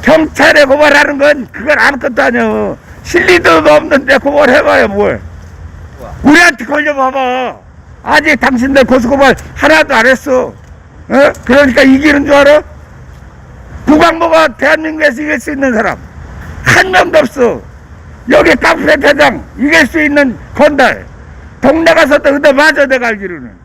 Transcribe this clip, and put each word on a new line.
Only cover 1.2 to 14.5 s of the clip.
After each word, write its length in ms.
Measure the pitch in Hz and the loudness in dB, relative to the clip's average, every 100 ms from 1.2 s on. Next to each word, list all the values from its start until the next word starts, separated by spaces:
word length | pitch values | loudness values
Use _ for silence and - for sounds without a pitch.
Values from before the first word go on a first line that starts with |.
| 285 294 233 | 0 0 -6
그건 260 | - 247 285 | -10 -4 0
아무것도 440 | 233 277 285 220 | 0 -2 -6 -2
아니야. 520 | 269 240 226 214 208 139 - - | -2 0 -2 -2 -6 -8 -16 -20
실리도 460 | - 349 370 359 359 330 | -6 -4 0 2 2 2
없는데 600 | 302 302 302 277 254 269 | 4 2 2 -2 0 -2
고발해봐요, 680 | 277 285 285 254 - 277 226 | 0 0 2 2 2 0 0
뭘. 320 | 202 202 117 - - - - - - - - - - | -2 -2 -4 -10 -20 -20 -20 -20 -20 -20 -20 -18 -2
우리한테 420 | - 311 349 269 220 | 2 4 4 0 -6
걸려봐봐. 880 | 294 294 285 262 269 262 254 247 104 - - - - | -4 -4 -2 -2 -2 -4 -4 -6 -10 -20 -20 -20 -16
아직 360 | - 302 302 277 | -2 -2 0 -2
당신들 440 | 277 254 262 269 240 | 0 -2 0 0 2
고소고발 500 | 247 233 277 269 - - - | 2 0 2 2 2 -6 -4
하나도 380 | 285 311 302 | 0 2 2
안 120 | 254 233 | 0 0
했어. 460 | 262 302 254 247 202 - - - - - | 0 0 -2 -4 -10 -20 -20 -20 -20 -4
어? 240 | 240 294 - - | 0 0 0 0
그러니까 380 | 254 285 233 | 2 4 4
이기는 420 | 269 269 302 285 285 | 4 4 2 0 2
줄 80 | |
알아? 280 | 285 277 302 - - - - - - - - - - - - - | 4 4 2 0 -20 -20 -20 -20 -20 -20 -20 -20 -20 -20 -10 0
구강모가 600 | 302 339 330 339 320 311 | 2 2 0 0 2 0